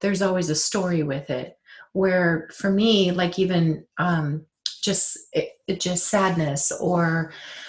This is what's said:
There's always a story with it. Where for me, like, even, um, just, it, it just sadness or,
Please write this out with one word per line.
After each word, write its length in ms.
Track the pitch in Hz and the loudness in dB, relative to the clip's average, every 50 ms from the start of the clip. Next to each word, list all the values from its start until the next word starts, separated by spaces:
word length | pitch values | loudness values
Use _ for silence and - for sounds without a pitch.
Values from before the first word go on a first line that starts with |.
There's 220 | - 202 196 180 | -2 -2 0 0
always 280 | 196 190 185 185 175 151 | 0 2 2 0 0 0
a 40 | 151 | 0
story 480 | - - - - 202 180 180 175 160 | 0 -2 -2 -2 -2 0 0 0 0
with 280 | 147 139 135 147 - - | 0 -2 -4 -4 -4 -4
it. 260 | 131 123 - - - _ _ - - - - _ | -4 -4 -6 -8 -14 _ _ -20 -20 -20 -16 _
Where 560 | - 196 190 190 185 185 175 170 165 160 - - - | -2 0 2 2 4 4 4 4 2 0 -2 -8 -8
for 160 | - - 196 | -4 0 0
me, 400 | 196 202 220 226 214 196 185 180 | 2 4 4 4 4 4 4 2
like, 280 | 180 185 180 175 - 190 | 2 2 0 0 0 0
even, 460 | 190 185 180 175 165 160 156 - - _ _ - | 0 2 2 2 2 2 0 -2 -6 _ _ -2
um, 480 | 170 175 170 160 151 143 147 151 - _ _ _ - - - - | 0 0 0 0 0 -2 -4 -6 -8 _ _ _ -10 -10 -8 -4
just, 360 | - 208 190 - - - - - - _ | -4 -2 -2 -2 -2 -4 -6 -10 -12 _
it, 180 | - 156 - - - _ _ | -4 -4 -4 -4 -8 _ _
it 140 | - 185 - | -6 -6 -4
just 260 | - 180 180 170 - - | -4 -2 -2 -2 -2 0
sadness 600 | 214 196 190 190 175 165 156 143 143 143 - - | 2 2 2 2 2 2 0 0 0 -2 -2 -4
or, 600 | - - - - 180 170 170 165 165 165 160 160 - - - - - - - | -4 -2 -2 0 2 2 2 2 0 0 -2 -4 -8 -14 -18 -18 -16 -16 -16